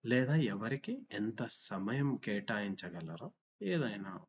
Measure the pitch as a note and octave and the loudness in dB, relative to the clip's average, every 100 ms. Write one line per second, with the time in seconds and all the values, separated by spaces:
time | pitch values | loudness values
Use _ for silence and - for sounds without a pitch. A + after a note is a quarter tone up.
0 | A2+ B2 C3 D#3 B2+ G2 A2 C3+ - C4 | 4 4 6 4 4 2 0 -2 -2 -6
1 | - - G#2+ G#2+ A#2 - - F#2+ G2 C3 | -6 -2 -2 -2 -4 -4 -4 -2 0 2
2 | C#3+ B2 - G2+ G2 G#2+ G2+ F#2+ F2+ F2 | 2 2 0 -2 0 -2 0 -4 -6 -8
3 | E2 E2 E3 - _ _ G3+ F3 C3 G2+ | -8 -8 -10 -14 _ _ 0 2 2 -2
4 | F#2+ F#2 | -6 -8